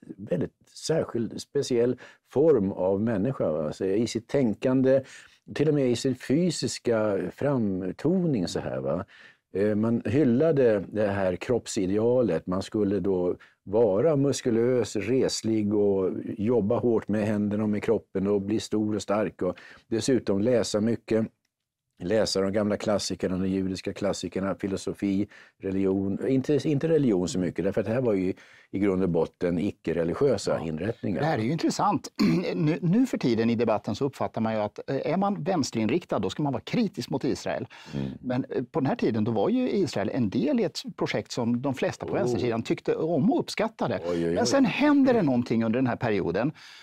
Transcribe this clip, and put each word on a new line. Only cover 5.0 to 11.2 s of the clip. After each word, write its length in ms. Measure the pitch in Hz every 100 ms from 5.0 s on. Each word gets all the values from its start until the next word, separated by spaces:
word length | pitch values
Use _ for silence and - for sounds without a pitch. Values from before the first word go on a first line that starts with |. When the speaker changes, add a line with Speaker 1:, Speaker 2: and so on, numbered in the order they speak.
| 131 - - _ - 107
Speaker 1:
till 120 | 147
och 40 | 147
med 140 | 131
i 40 | 117
sin 200 | 135 127
fysiska 1040 | - 139 180 147 123 - - 113 107 98 90 -
framtoning 1120 | 139 135 104 92 92 - 143 190 170 123 85
så 120 | -
här, 200 | 71 64
va? 260 | 67 82 92 - - _ _ 92
Eh, 200 | 104 107
man 260 | 113 117 -
hyllade 800 | 127 156 120 160 143 120 104 85
det 160 | 104 107
här 280 | 98